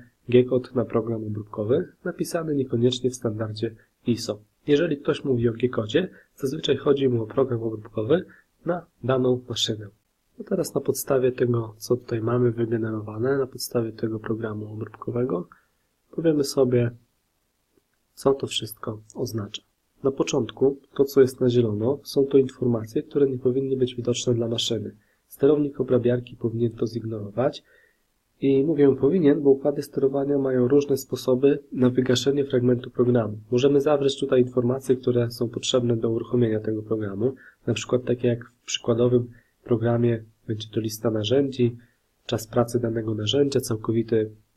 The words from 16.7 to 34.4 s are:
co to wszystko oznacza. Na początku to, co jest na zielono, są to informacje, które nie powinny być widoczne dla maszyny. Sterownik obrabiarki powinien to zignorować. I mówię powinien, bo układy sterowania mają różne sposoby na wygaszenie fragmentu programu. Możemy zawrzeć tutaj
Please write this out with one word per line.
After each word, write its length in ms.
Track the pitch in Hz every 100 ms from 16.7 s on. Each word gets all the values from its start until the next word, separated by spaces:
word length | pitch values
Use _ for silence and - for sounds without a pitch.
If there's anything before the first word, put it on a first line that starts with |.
| 123 120 - _ _ _ _ _ _ _ _ _ _ _
co 200 | - 139
to 140 | 135 113
wszystko 540 | - 110 - - 107 - -
oznacza. 460 | 131 110 104 - _ _ _ _
Na 80 | 135
początku 680 | 135 - 147 113 - 131 139 _
to, 120 | - 139
co 160 | 139
jest 200 | 131 -
na 80 | 127
zielono, 500 | 120 113 104 113 143
są 220 | - 143 135
to 120 | 139
informacje, 640 | 127 - 123 117 110 151
które 260 | - 147 139
nie 80 | 127
powinny 400 | 127 131 135 135
być 180 | 127 -
widoczne 380 | 120 123 -
dla 140 | 117 117
maszyny. 480 | 117 - 110 104 - _ _ _
Sterownik 540 | - 139 147 143 -
obrabiarki 540 | 127 123 120 123 123 -
powinien 360 | 117 113 117
to 160 | 113 113
zignorować. 760 | 113 110 110 98 107 139 - - _ _ _ _ _ _ _
I 220 | 135 135
mówię 320 | 147 143 139 123
powinien, 460 | 135 185 147 156
bo 80 | 139
układy 320 | 135 147 147
sterowania 560 | 139 147 139 139 139 143
mają 300 | 131 127 123
różne 300 | 143 143 131
sposoby 640 | - 120 - 127 139 143 -
na 180 | - 123
wygaszenie 560 | 123 127 123 139 143 135
fragmentu 440 | 127 123 123 127
programu. 480 | - 123 120 107 107 -
Możemy 300 | 123 139 143
zawrzeć 380 | 151 143 139 -
tutaj 220 | 139 131